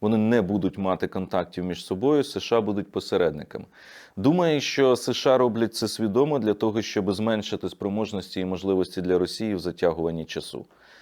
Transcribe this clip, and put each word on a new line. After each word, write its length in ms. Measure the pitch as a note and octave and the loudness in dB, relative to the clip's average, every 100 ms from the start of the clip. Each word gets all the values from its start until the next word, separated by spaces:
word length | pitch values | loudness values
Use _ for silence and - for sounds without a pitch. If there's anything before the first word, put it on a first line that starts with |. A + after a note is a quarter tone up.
вони 160 | G#2 A2 | 0 2
не 260 | A2 A#2+ | 4 4
будуть 360 | F2+ G2+ F2+ - | 2 0 0 -2
мати 280 | F#2+ F2+ F#2 | -2 -2 -2
контактів 580 | G2 F#2 F#2+ F2 - | -4 -4 -2 -2 -4
між 200 | F2+ E2+ | -6 -6
собою, 400 | - F#2+ C3 D3+ | -6 -2 2 2
С 160 | C3+ F#2+ | 0 -6
Ш 160 | - A#2 | 0 0
А 40 | |
будуть 320 | G#2 G#2 - | 0 -4 -4
посередниками. 720 | G2+ - - E2+ D2 - - - _ - - - - | -8 -2 0 0 0 -12 -14 -16 _ -20 -20 -18 0
Думаю, 440 | A2 F3+ E3+ D3+ | 2 4 2 0
що 360 | C3 - C3 B2 | -2 4 4 4
С 160 | - | 2
Ш 220 | B2 C#3+ | 0 4
А 40 | B2+ | 4
роблять 360 | B2 A2+ A2+ | 4 2 -2
це 140 | - A2 | 0 -4
свідомо 500 | - A2 G#2 D3 C#3+ | -2 0 2 2 2
для 160 | G#2+ | 0
того, 280 | G#2 C3+ A2 | 2 0 0
щоб 300 | G2+ G#2+ G2 | -2 -2 0
зменшити 560 | F#2+ A2 G#2+ G#2 G#2 F#2 | 0 0 -2 -2 -6 -6
спроможності 720 | - G2+ G#2 G#2+ G2+ - G2 | -6 -4 -2 -4 -6 -8 -6
і 40 | |
можливості 560 | F#2 F#2 G2 F#2+ F2+ - | -4 -2 0 2 0 -2
для 180 | F2 F2+ | 2 2
Росії 360 | F2+ - A2 | 2 -2 -4
в 40 | F#2+ | -2
затягуванні 640 | F2 E2 F2 D#2+ E2 E2 | -4 0 0 0 -2 -4
часу. 420 | D#2 D#2 - - - _ _ - | -6 -8 -8 -12 -14 _ _ -20